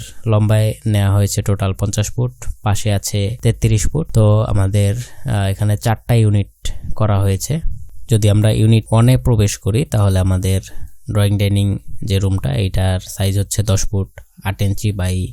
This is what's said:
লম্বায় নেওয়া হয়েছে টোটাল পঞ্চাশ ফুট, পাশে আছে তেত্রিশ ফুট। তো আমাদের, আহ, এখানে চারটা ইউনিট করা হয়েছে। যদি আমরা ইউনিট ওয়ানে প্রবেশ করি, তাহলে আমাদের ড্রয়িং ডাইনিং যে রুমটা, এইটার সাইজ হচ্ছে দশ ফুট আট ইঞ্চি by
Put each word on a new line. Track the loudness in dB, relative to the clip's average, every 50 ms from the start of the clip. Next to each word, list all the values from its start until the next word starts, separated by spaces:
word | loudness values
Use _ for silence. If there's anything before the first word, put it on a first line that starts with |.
| -6 -10 -12 -6 -2 0
লম্বায় | 2 2 2 2 2 2 2 0 -2 -4 -2
নেওয়া | 0 0 2 2 2 2
হয়েছে | 2 2 0 0 -2
টোটাল | -2 -2 -2 0 -2 -2 -4
পঞ্চাশ | -2 -4 -4 -2 -2 -4 -4
ফুট, | -4 -4 -4 -4 -6 -8 -8 -8 -6 -4 -2
পাশে | -2 0 0 0 0 -2
আছে | -2 -2 -4 -4 -2 -2 -4 -4 -2
তেত্রিশ | -2 -2 0 0 0 0 2 2 0 0
ফুট। | -2 -2 -2 0
তো | 2 2 4 4 4 2
আমাদের, | 2 2 0 0 0 2 2 0 0 0 0
আহ, | -4 -6 -10 -12 -10 -6 -4 -2 -2 -2 -2
এখানে | -2 -2 -2 -2 -2 0
চারটা | 0 -2 -2 -2 0 0 2
ইউনিট | 4 4 4 2 2 0 -2 -6 _ -6 -4 -4 -4 -2 -2 0
করা | 0 0 2 2 2
হয়েছে। | 2 2 0 -2 -2 -4 -4 -2 -2 -2 -2 -4 -8 -12 -12 -8 -4 0
যদি | 0 2 4 4
আমরা | 4 4 4 2
ইউনিট | 2 4 4 4 4 4 2 2
ওয়ানে | 2 4 4 4 4 4
প্রবেশ | 2 2 2 2 2 0 0 -4
করি, | -4 -2 -2 -2 -2
তাহলে | 0 0 0 2 2 2 2
আমাদের | 2 2 0 0 0 0 0 -2 -2 -4 -6 -6 -6 -6 -10 -12 -8 -4
ড্রয়িং | -2 0 0 2 2 2
ডাইনিং | 2 2 2 2 2 0 0 -2 -4 -6 -6 -4 -2
যে | 0 0 0
রুমটা, | 2 0 0 0 -2 -2 -2
এইটার | -2 -2 0 0 0 0 0 0 -2
সাইজ | -4 -8 -6 -4 -2 -2 0 -2
হচ্ছে | -2 -2 -2 -2 0
দশ | 0 2 2 0 0
ফুট | 0 -2 -4 -4 _ -18 -20 _ _ -10 -8
আট | -6 -4 -2
ইঞ্চি | -2 -2 -2 -2 -2 -2
by | -2 -2 -2 -2 -2 -2 -4 -6